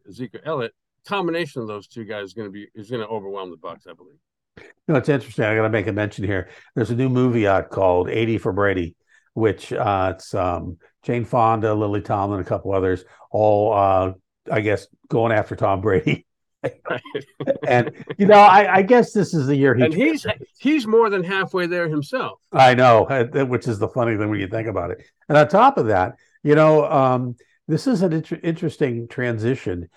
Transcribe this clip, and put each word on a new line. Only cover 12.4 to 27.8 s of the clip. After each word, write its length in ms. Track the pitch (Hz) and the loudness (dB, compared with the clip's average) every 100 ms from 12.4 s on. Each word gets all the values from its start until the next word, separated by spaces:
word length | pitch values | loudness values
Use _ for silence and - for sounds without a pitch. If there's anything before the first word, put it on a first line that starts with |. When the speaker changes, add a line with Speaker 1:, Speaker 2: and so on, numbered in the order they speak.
Speaker 2:
a 20 | |
couple 300 | 87 101 95 | -4 -6 -4
others, 320 | 98 92 90 - _ _ | -2 -2 -2 -8 _ _
all, 400 | 107 107 104 107 | 0 2 2 2
uh, 380 | 104 98 95 95 95 _ _ - | 2 2 2 0 -6 _ _ -6
I 80 | 113 | -2
guess, 260 | 107 101 - _ - | -2 -2 -6 _ -4
going 240 | 127 113 | -2 0
after 240 | 107 - 101 | 0 -2 -2
Tom 240 | 107 95 | -2 0
Brady. 460 | 104 92 151 143 _ | 0 0 0 -4 _
<laughs> 40 | _ _ _ - - - | _ _ _ -10 -10 -10
Speaker 1:
Right. 120 | - - - - - 139 - 127 | -12 -10 -14 -12 -8 -6 -4 0
Speaker 2:
And, 260 | 123 113 - - - | 2 0 -6 -12 0
you 80 | 202 | 6
know, 140 | 208 | 10
I, 380 | 208 196 196 190 | 10 8 6 2
I 40 | |
guess 320 | 196 247 220 | 4 4 4
this 200 | 214 165 | 0 -2
is 140 | 160 135 | -2 0
the 80 | 143 | 2
year 180 | 135 123 | 2 4
he 100 | 160 | 2
Speaker 1:
And 80 | |
he's, 320 | 160 285 311 - - - _ | 2 0 -2 -6 -8 -14 _
he's 260 | 269 311 214 | 0 0 2
more 240 | 226 220 | 2 4
than 140 | 196 | 0
halfway 440 | 175 190 185 190 175 | -2 -4 -4 -4 -2
there 200 | 175 170 | -2 -4
himself. 520 | 151 143 254 156 - _ | -4 -6 -6 -8 -12 _
Speaker 2:
I 220 | 143 131 | 4 6
know, 320 | 123 127 110 - | 6 6 6 4
uh, 200 | 135 120 | 0 -2
th-, 220 | 143 131 | -2 -2
which 220 | 123 123 | -4 -4
is 100 | 104 | -4
the 80 | 110 | -4
funny 300 | 131 117 104 | -2 -2 -2
thing 120 | 104 | -4
when 100 | 104 | -4
you 80 | 95 | -6
think 180 | 110 110 | -8 -6
about 240 | 92 87 | -6 -8
it. 140 | 92 - _ - | -10 -16 _ 0
And 80 | 147 | 2
on 100 | 151 | 4
top 300 | 190 262 262 | 4 4 2
of 80 | 117 | 0
that, 300 | 98 92 - _ _ | 0 -2 -6 _ _
you 120 | 147 151 | 0 4
know, 280 | 156 156 143 | 6 4 2
um, 440 | 151 131 127 127 120 _ _ - | 2 2 0 -4 -10 _ _ -6
this 180 | 156 | -4